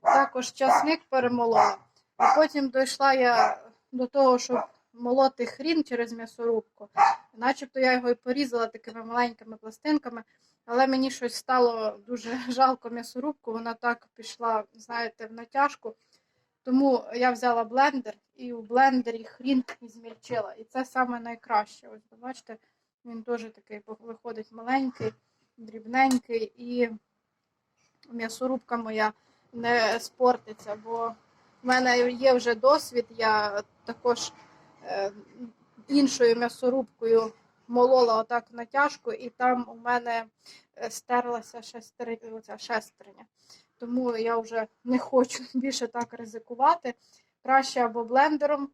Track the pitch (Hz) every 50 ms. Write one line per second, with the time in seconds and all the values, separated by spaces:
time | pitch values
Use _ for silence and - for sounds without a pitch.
0 | - - - 269 277 269 - 254 247 - - - 269 - - - - 302 320 330
1 | _ _ - 254 247 247 247 240 233 233 226 214 202 208 190 - _ _ _ _
2 | _ _ _ _ - - - 294 311 311 - 294 277 262 247 262 269 262 - -
3 | 277 269 269 262 247 247 240 226 208 - - - - - _ _ _ _ - 247
4 | 254 247 _ 285 269 254 247 247 247 - 247 233 - - _ _ _ _ _ 233
5 | 240 240 247 269 269 269 262 - 240 - - - 269 320 330 320 294 - 254 233
6 | 233 233 233 226 226 226 - - 233 233 226 220 220 _ _ _ 208 202 _ 381
7 | 403 - - - - _ _ 220 233 254 277 - 285 262 _ 262 262 254 254 247
8 | 240 247 240 240 _ 247 247 277 285 277 - 233 226 226 - 226 _ - 220 233
9 | 226 226 233 240 240 240 226 _ 220 220 220 214 - 220 220 _ _ 294 302 294
10 | _ 247 233 226 220 _ _ _ _ _ _ _ _ - 233 247 262 262 262 262
11 | 262 269 254 - 254 233 233 - - - 254 254 247 240 233 226 220 214 202 202
12 | 202 220 247 233 214 226 240 262 247 247 247 247 262 262 262 - _ 226 233 240
13 | 233 - - 247 247 302 285 _ _ - 220 226 226 233 226 226 - 240 240 240
14 | _ _ _ _ 220 - - _ 233 233 226 214 208 _ _ 226 220 _ 233 233
15 | 233 226 - _ 233 220 226 226 233 233 _ 269 277 285 285 - _ 220 220 _
16 | _ _ _ _ _ _ _ _ _ _ _ _ _ 262 254 262 277 277 262 233
17 | - - 220 240 247 254 247 220 247 247 240 233 226 214 233 254 277 294 285 269
18 | 240 214 - _ _ _ _ _ 254 247 240 233 226 208 233 254 269 269 254 254
19 | 233 233 226 226 226 - - _ 247 254 277 254 247 - - _ 240 226 226 233
20 | 226 233 226 _ _ - 247 226 208 196 - - 226 _ _ 262 262 - - 262
21 | 254 247 240 240 233 233 233 233 _ - 233 208 208 - - - _ 226 214 214
22 | _ _ 226 226 233 254 262 - _ - 220 220 _ _ _ _ _ _ _ _
23 | _ 240 233 226 220 233 240 233 220 226 220 _ _ _ 214 208 202 - 220 220
24 | 226 233 226 226 _ 240 226 220 220 _ 220 226 226 240 254 269 269 262 247 -
25 | 233 220 220 _ _ _ _ _ _ _ _ _ 226 214 214 220 214 220 233 262
26 | 269 269 262 247 _ _ 233 226 220 202 _ _ 240 240 247 247 240 233 220 214
27 | _ _ _ _ _ _ _ _ _ _ _ _ _ _ _ _ _ _ _ _
28 | _ _ 233 233 226 226 226 - 254 262 262 262 _ _ 240 233 226 220 220 214
29 | 214 214 214 _ _ _ _ _ _ _ - 233 233 233 240 240 226 220 226 233
30 | 226 - _ _ 254 247 247 233 _ - 214 _ - 220 208 214 214 226 226 233
31 | 233 226 226 _ _ _ _ _ _ _ _ _ - 247 254 254 254 254 240 247
32 | 240 247 247 233 262 269 254 247 240 240 233 220 220 262 294 311 294 - 247 240
33 | 233 _ 233 226 226 220 214 214 208 208 202 202 214 _ _ _ _ - 240 -
34 | _ 247 233 240 - - - - - _ _ _ _ _ _ _ - - 180 196
35 | 196 202 202 208 196 _ _ - 247 226 _ _ _ _ _ - 214 _ 277 285
36 | 277 262 - - 247 233 233 233 240 233 - - - 254 247 269 247 - _ _
37 | 233 226 226 226 226 220 - _ _ _ _ _ _ _ 233 240 247 254 262 254
38 | 247 233 220 220 220 _ 240 240 233 _ 233 240 233 - - 277 285 294 285 -
39 | _ 233 226 - - 240 _ _ 247 254 254 247 240 220 233 233 233 240 247 240
40 | 240 240 233 233 226 220 _ _ _ - - - _ _ _ - - 190 - -
41 | _ _ 247 247 247 247 240 233 226 - - 240 226 - - 233 220 - _ _
42 | 240 226 233 226 226 226 220 226 220 - 208 214 - - 240 220 214 - _ _
43 | - 208 190 - 226 _ _ _ _ _ - _ _ _ _ _ 247 233 240 254
44 | 254 240 233 226 226 233 233 233 226 226 226 226 220 - _ _ _ 247 254 254
45 | - - - 262 254 254 - - 254 - - 262 240 277 262 - 247 226 _ 240
46 | 233 233 - - 233 220 208 226 - _ 240 226 262 294 339 339 _ 254 240 _
47 | _ _ _ _ _ _ _ _ _ 254 262 269 262 262 - 262 240 233 214 240
48 | 233 220 240 262 285 311 302 285 294 285 294 277 277 277